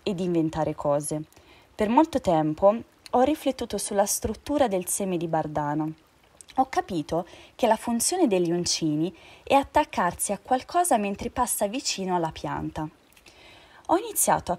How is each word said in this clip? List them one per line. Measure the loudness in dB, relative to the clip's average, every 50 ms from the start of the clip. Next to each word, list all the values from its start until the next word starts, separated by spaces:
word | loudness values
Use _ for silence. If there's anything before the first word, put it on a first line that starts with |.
ed | -6 -4 -4 -2
inventare | -2 0 2 2 2 0 0 -2 -2 -2 -2
cose. | -2 0 0 0 0 0 -2 -6 -6 -8 -10 _ -20 -20 -20 -20 -20 -20 _
Per | _ -4 0 2
molto | 4 4 4 4 2 -2
tempo | 2 2 2 4 4 2 2 4 4 4 4 4 -4 _ _ _ -10 -2
ho | 2 2
riflettuto | 4 4 2 0 -2 -4 -2 -4 -6 -6 -6 -6
sulla | -4 -2 2 2 2
struttura | 2 0 -4 -4 -6 -6 -6 -4 -2 2 2 2
del | 2 2 -2 -2 -2
seme | -4 -4 -2 -2 -2
di | -2 -2 -2
bardana. | -2 -2 -2 -2 -4 -4 -2 -2 -2 -2 -2 -4 -6 -10 _ _ _ _ _ _ _ -20 -20 -8 -2
Ho | -2 0 0
capito | 0 -4 -4 -4 -4 -6 -4 -2 -4 -4 -4 -6 -12 -20 -20 -16 _
che | 0 2 2
la | 2
funzione | 2 0 -2 -2 0 0 0 2 2 2
degli | 4 4 2 2 2
uncini | 0 0 0 -2 -2 -2 0 0 0 0 0 -2 -4 -10 -20 -20 -20 -10 -2
è | 2 2
attaccarsi | 2 2 2 2 0 2 0 0 -2 0 0 -2 -2 -4 -4
a | -4 -4
qualcosa | -2 -2 -2 -2 -2 -2 0 0 2 2 2 2
mentre | 0 -2 -4 -6 -8 -6
passa | -2 -2 -2 -2 0 -2 -2 -2
vicino | -4 -4 -6 -6 -6 -4 -2 -2 0
alla | 0 0 -2
pianta. | -6 -6 -8 -8 -6 -6 -6 -8 -8 -8 -8 -8 -10 _ _ _ _ _ _ -20 -20 -20 -20 -20 -20 -20 -20 -20 -20 -10 -2
Ho | 0 0
iniziato | 0 0 -2 -2 0 2 2 2 0 0 -2
a | -6